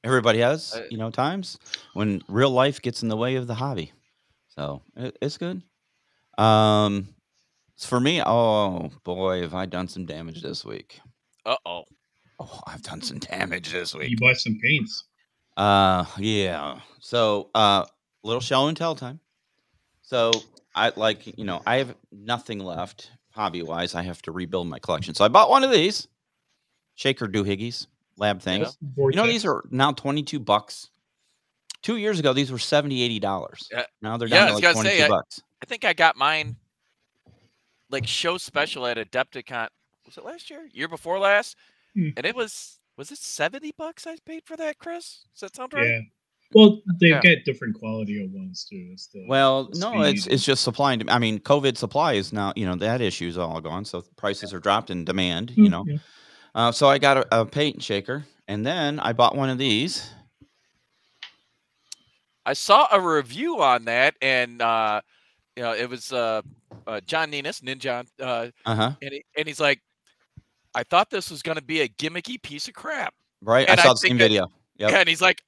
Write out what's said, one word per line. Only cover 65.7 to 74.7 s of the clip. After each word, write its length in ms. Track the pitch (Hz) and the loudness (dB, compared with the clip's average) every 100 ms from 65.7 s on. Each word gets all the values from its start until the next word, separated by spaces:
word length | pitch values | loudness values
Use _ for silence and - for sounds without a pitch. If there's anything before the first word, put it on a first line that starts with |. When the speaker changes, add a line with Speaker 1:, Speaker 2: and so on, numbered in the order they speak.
Speaker 2:
it 160 | 113 123 | -4 -6
was, 240 | 123 - | -8 -6
uh, 280 | 127 117 110 - - _ - - | -2 0 -2 -6 -20 _ -18 -10
uh, 160 | 107 | -10
John 300 | 92 160 160 | -4 -2 -2
Ninus, 300 | 143 143 160 | -4 -8 -10
Ninja, 440 | 127 131 135 123 123 _ | -10 -6 -4 -6 -8 _
uh, 260 | 131 117 120 _ 113 | -4 -4 -6 _ -4
Speaker 1:
Uh-huh. 260 | 110 113 139 | 0 0 -2
Speaker 2:
and 120 | 135 | -14
he, 120 | 139 _ 147 | -14 _ -8
and 120 | 151 | -8
he's 120 | 143 | 0
like, 220 | 147 139 _ _ _ _ _ - _ _ _ 120 | 0 0 _ _ _ _ _ -20 _ _ _ -8
"I 80 | |
thought 260 | 120 175 214 | 2 2 2
this 220 | 208 - | -4 -8
was 100 | 151 | -10
gonna 200 | - 156 | -6 -6
be 200 | 135 156 | -4 -2
a 60 | 135 | -2
gimmicky 520 | 101 151 175 175 247 | -4 -8 -8 -10 -14
piece 260 | - 143 - | -12 -12 -12
of 80 | - | -12
crap." 400 | - 294 208 _ _ _ | -10 -6 -6 _ _ _
Speaker 1:
Right, 260 | 101 120 131 | 2 4 8
Speaker 2:
And 120 | - | 8
Speaker 1:
I 40 | |
Speaker 2:
I 20 | 170 | 8
Speaker 1:
saw 60 | |
the 60 | 120 | 6
Speaker 2:
think 120 | - | 2
Speaker 1:
same 60 | 123 | 4
Speaker 2:
that 40 | 113 | 4
Speaker 1:
video. 260 | 107 90 _ _ | 4 0 _ _